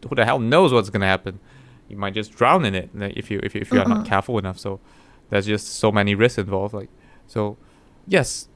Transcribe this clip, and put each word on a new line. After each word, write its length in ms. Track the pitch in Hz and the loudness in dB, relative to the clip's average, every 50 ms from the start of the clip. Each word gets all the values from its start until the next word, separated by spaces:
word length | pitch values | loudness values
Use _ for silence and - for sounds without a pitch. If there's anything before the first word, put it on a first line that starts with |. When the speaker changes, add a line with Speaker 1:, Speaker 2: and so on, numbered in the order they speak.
| - 120 | -10 -4
Speaker 1:
who 60 | 139 | 0
the 100 | 123 110 | 2 2
hell 120 | 117 135 139 | 2 2 0
knows 340 | 110 117 143 175 190 143 | 0 4 4 6 6 6
what's 180 | 127 117 98 101 | 4 2 2 0
gonna 160 | 104 104 98 | -2 0 2
happen? 340 | 95 95 92 - 95 92 98 _ - - - - - - - _ - | 2 0 0 -2 -8 -14 -14 _ -20 -20 -20 -20 -20 -20 -20 _ -18
You 80 | 104 | -12
might 180 | 101 98 98 95 | -8 -8 -6 -4
just 180 | 110 104 - | -6 -8 -6
drown 320 | - - 120 135 170 190 143 | -2 2 4 4 4 4 2
in 80 | 101 98 | 0 -2
it, 160 | 92 73 - - | -2 -6 -8 -10
like, 200 | 104 101 98 - | -8 -8 -8 -8
if 140 | - - - | -8 -8 -6
you, 100 | 104 - | -6 -4
if 120 | - 101 - | -4 -6 -6
you, 80 | 104 | -6
if 100 | - - | -4 0
you 80 | 254 - | 2 2
are 60 | - | 2
not 120 | - - 214 | 2 0 0
Speaker 2:
Uh-uh. 60 | 214 | -2
Speaker 1:
careful 340 | - 101 98 - - 120 107 | -2 -2 -2 -2 -2 -4 -4
enough. 200 | 98 92 92 - | -4 -4 -8 -8
So 200 | - 101 98 95 _ - _ - _ - _ _ _ - | -8 -10 -10 -10 _ -20 _ -20 _ -20 _ _ _ -2
there's 160 | 101 101 95 | -2 -2 0
just 200 | 104 107 101 - - - | 0 -2 -2 -4 -8 -6
so 140 | - - 107 | 0 0 2
many 240 | 104 104 101 104 104 | 2 2 2 2 2
risks 240 | 98 117 123 - 113 | 4 2 2 2 -2
involved, 360 | 95 95 98 95 98 101 104 | -6 -4 -4 -4 -4 -6 -8
like, 160 | 101 98 - _ _ _ - - - _ | -10 -14 -14 _ _ _ -20 -20 -20 _
so, 300 | _ - 113 104 104 110 _ _ _ _ _ _ _ _ _ - | _ -6 -6 -6 -6 -8 _ _ _ _ _ _ _ _ _ -6
yes. 420 | - 190 170 123 - - - - _ _ | 0 0 0 0 0 -6 -10 -12 _ _